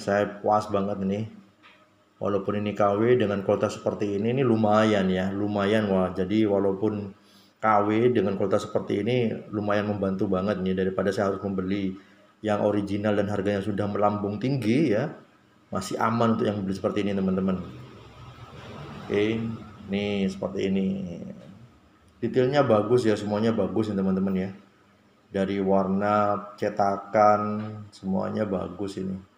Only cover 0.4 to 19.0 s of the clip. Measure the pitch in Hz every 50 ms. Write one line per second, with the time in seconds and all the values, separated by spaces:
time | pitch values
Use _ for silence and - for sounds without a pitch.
0.4 | - 107 107 107 101 - 104 101 98 101 104 95 95 95 98 104 113 110 - -
1.4 | - _ _ _ _ - - _ _ _ _ _ _ _ _ - 107 101 101 98
2.4 | 95 - 104 104 104 104 101 101 104 101 101 101 113 120 127 123 110 101 101 101
3.4 | 98 - 104 98 104 104 - - - 110 98 - 107 101 101 101 107 113 123 135
4.4 | 139 120 113 110 110 104 104 107 110 107 104 98 95 95 92 92 92 95 98 101
5.4 | 104 104 104 101 98 98 110 110 107 101 95 95 92 87 87 95 92 90 104 110
6.4 | 110 101 101 98 98 98 95 92 107 107 107 101 98 98 98 _ _ _ _ -
7.4 | - _ _ - - 110 107 104 104 104 107 110 120 123 113 110 95 101 98 95
8.4 | 107 95 101 104 - - - 107 92 - 107 101 104 113 127 127 117 110 - -
9.4 | - - - 107 104 104 101 104 101 107 104 98 98 95 95 95 110 95 95 90
10.4 | 92 104 104 90 92 95 95 95 92 95 95 - 95 101 95 110 101 98 98 95
11.4 | 101 98 98 95 92 92 98 101 98 95 95 - - - - _ - _ _ _
12.4 | - 107 104 104 107 104 104 104 101 98 101 104 101 107 104 101 101 98 104 101
13.4 | 95 101 101 98 95 107 101 95 104 101 101 101 104 104 104 101 101 98 104 104
14.4 | - 131 143 131 110 104 117 - - 131 101 107 139 - - - - _ _ _
15.4 | _ _ _ _ _ - - 95 - - - - 117 113 113 117 117 113 113 -
16.4 | 117 110 101 104 95 95 95 - - 104 95 104 98 101 98 98 95 95 92 95
17.4 | 95 95 92 90 - - - - - - - - - - - - - - - -
18.4 | - - - - - - - - - - - -